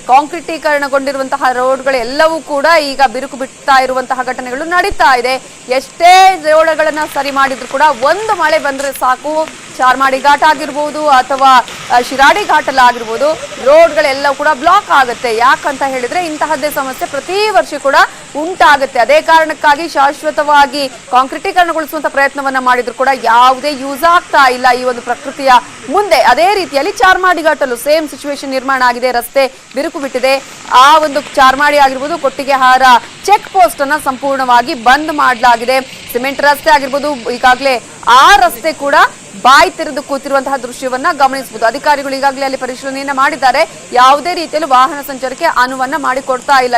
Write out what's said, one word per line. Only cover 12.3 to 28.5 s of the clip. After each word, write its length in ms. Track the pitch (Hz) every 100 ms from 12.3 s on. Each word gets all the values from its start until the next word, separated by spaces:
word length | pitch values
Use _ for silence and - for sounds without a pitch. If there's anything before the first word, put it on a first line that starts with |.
| 349 381
ಘಾಟಲ್ಲಿ 320 | 311 302 269
ಆಗಿರ್ಬೋದು, 520 | 247 240 220 226 285 320 - 196
ರೋಡ್ಗಳೆಲ್ಲ 600 | 233 311 330 302 302 269 285 269
ಕೂಡ 120 | 294
ಬ್ಲಾಕ್ 360 | 320 320 392 392
ಆಗುತ್ತೆ. 460 | 302 254 226 240 220
ಯಾಕಂತ 460 | 247 302 311 269 277
ಹೇಳಿದ್ರೆ 400 | 262 240 330 339
ಇಂತಹದ್ದೇ 440 | 302 302 302 294
ಸಮಸ್ಯೆ 380 | 294 269 254 339
ಪ್ರತಿ 420 | 277 302 381 427
ವರ್ಷ 240 | 381 311 302
ಕೂಡ 140 | 269 - 403 - - 277
ಉಂಟಾಗುತ್ತೆ. 640 | 320 381 330 277 269 247
ಅದೇ 200 | 226 302
ಕಾರಣಕ್ಕಾಗಿ 680 | 311 320 311 311 302 285 339
ಶಾಶ್ವತವಾಗಿ 1000 | 294 277 285 302 302 294 294 277 285 269
ಕಾಂಕ್ರೀಟೀಕರಣಗೊಳಿಸುವಂತ 1160 | - - 247 262 311 - 359 339 320 311 311 294
ಪ್ರಯತ್ನವನ್ನ 480 | 277 277 277 269 262
ಮಾಡಿದ್ರು 340 | 254 247 233
ಕೂಡ 140 | 226 262 262
ಯಾವುದೇ 500 | 226 233 254 254 285
ಯೂಸ್ 320 | 269 269 277
ಆಗ್ತಾ 440 | 330 349 - 302 262
ಇಲ್ಲ 180 | 254 254 247
ಈ 60 |
ಒಂದು 180 | 254 240
ಪ್ರಕೃತಿಯ 480 | 233 240 277 269 269 247 - - -
ಮುಂದೆ. 260 | 339 415 294
ಅದೇ 380 | 226 254 359
ರೀತಿಯಲ್ಲಿ 380 | 415 320 277 330
ಚಾರ್ಮಾಡಿ 500 | - 381 370 370 349
ಘಾಟಲ್ಲೂ 340 | 311 302 277 240
ಸೇಮ್ 320 | 285 311 302
ಸಿಚುವೇಶನ್ 420 | 262 285 285 277